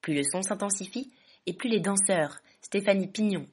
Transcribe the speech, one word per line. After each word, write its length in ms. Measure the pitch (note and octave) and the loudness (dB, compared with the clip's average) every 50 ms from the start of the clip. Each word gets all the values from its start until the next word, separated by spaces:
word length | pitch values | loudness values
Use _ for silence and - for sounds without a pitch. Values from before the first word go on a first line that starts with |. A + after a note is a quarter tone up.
Plus 120 | - - D#3 | -2 -2 0
le 100 | C#3+ C#3 | 0 0
son 200 | C#3+ - F3+ F#3+ | 0 0 -2 -2
s'intensifie, 680 | F#3+ G#3 G3+ G#3 G3+ G3+ - F#3+ - - A#3+ C4+ - _ _ _ _ - _ _ | -2 -2 -2 0 -2 -2 -2 -4 -6 -6 -8 -8 -8 _ _ _ _ -20 _ _
et 80 | - F3 | -8 -8
plus 160 | - - B3 | -4 -2 2
les 100 | A3+ G#3 | 2 2
danseurs, 600 | E3 G3 G3 G3+ - - G3 F3 D#3 C#3+ - - _ _ _ _ | 2 2 2 2 2 4 4 2 2 0 -2 -10 _ _ _ _
Stéphanie 460 | - - - G3 G3 G#3+ G3 G3 F#3 F#3 | -20 -4 -4 -2 2 4 4 4 2 -2
Pignon 400 | - - A3 G#3 G3 E3+ C#3 - | -2 0 0 2 2 0 -4 -6